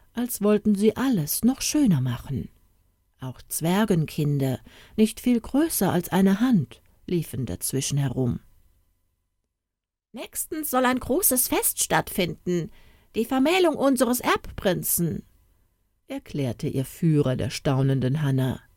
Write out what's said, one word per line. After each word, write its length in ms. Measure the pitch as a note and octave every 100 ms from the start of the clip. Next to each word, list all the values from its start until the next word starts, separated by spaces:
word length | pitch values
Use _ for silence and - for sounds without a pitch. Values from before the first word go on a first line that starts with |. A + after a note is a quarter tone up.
| _
als 300 | - A#3+ -
wollten 320 | G3+ G#3 G#3+
sie 220 | G3 G#3+ G#3+
alles 460 | C4 G#3+ D3 -
noch 200 | A3+ -
schöner 400 | - D4+ C4 D3
machen. 480 | B2+ A#2+ - A#2+ - _ _ _ _ _ _ -
Auch 200 | C3 - -
Zwergenkinder, 1120 | - D#3+ F#3+ G#3+ E3+ D3+ - D3 C#3+ C3+ B2+ - - - -
nicht 240 | A3 -
viel 200 | B3 A#3
größer 500 | - C4+ D#4+ - F#3
als 200 | F3+ -
eine 300 | F#3 F#3+ G3
Hand, 420 | B3+ G#3 B2 - _ _ -
liefen 400 | F3+ D#3 - B2
dazwischen 500 | F2 - C3+ - C#3+
herum. 440 | C3+ - B2+ - - _ _ _ _ _ _ _ _ _ _ _ _ _ _ _ _
„Nächstens 580 | A#3 E4 - - D#4+ D4+
soll 140 | B3+
ein 160 | B3 B3+
großes 480 | - D4 G#4+ B3+ -
Fest 340 | E4 - -
stattfinden, 880 | - D#3+ - - F3 - - F3 D#3 - - _ _
die 100 | G#3
Vermählung 520 | A#3 C4 C#4 F#4 E4+ C#4+
unseres 440 | C#4 C4 A#3+ B3
Erbprinzen“, 1000 | - - - - G3+ D#3 - - E3+ - - _ _ _ _ _ _ _ -
erklärte 600 | C#4 - D3+ C3 - D3
ihr 160 | -
Führer 520 | C3 - E3+ D3 C#3+ B2+
der 140 | A2+
staunenden 720 | - D3+ C3 C3+ C3+ B2+ D3+
Hanna. 380 | C#3+ C3 C3 - -